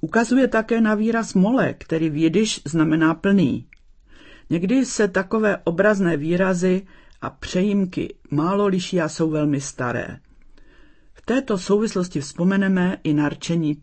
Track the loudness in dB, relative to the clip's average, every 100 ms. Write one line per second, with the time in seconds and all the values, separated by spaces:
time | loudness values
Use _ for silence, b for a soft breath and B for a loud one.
0 | 0 0 2 2 2 0 0 0 2 2
1 | 0 -2 -2 2 2 2 0 -4 -4 -2
2 | -2 0 0 2 0 -4 -4 0 2 2
3 | 2 2 2 4 2 0 -8 -20 -20 -20
4 | _ B B B B -2 2 0 0 0
5 | 0 0 -2 0 0 0 -2 2 2 4
6 | 2 0 0 0 2 2 0 0 -4 b
7 | b b -12 -12 -6 -2 0 0 -2 -4
8 | -6 -10 -4 -2 0 2 2 0 -2 -2
9 | -2 -2 -2 0 0 -2 -4 -8 -6 -4
10 | -8 -14 _ -20 -20 b b b b b
11 | b -20 -4 -2 0 -4 2 2 2 -2
12 | -4 -4 -8 -2 0 2 2 2 0 -2
13 | -2 0 0 -4 -4 -2 -2 -4